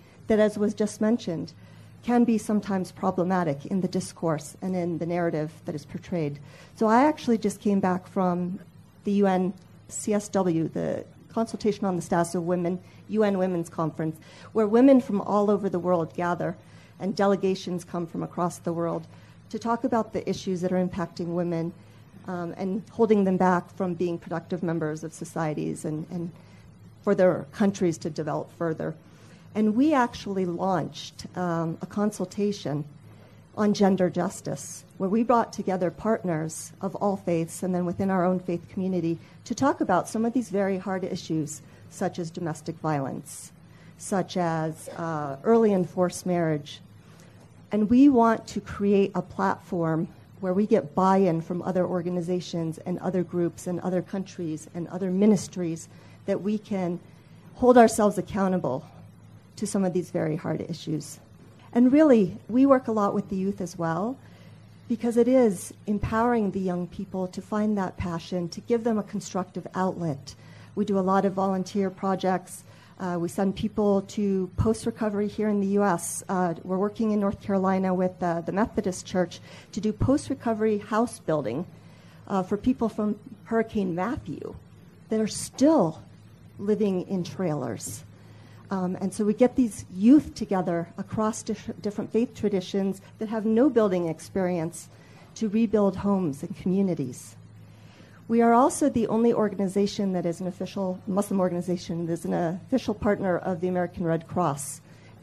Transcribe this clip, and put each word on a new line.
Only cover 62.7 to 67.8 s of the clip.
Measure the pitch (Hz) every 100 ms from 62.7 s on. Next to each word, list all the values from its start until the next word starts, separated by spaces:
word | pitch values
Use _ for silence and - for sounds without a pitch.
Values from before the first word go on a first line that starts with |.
| 254 262
a |
lot | 220 202
with | 208 -
the | 190
youth | 190 202
as | 180 185
well, | 165 165 208 262 - - - - - - -
because | 233 233 233
it | 233
is | 262 240 185 - - -
empowering | 208 - 220 233 240 208
the | 196
young | 185 175 175
people | - 196 190 185
to | 185
find | 185 214 214
that | 208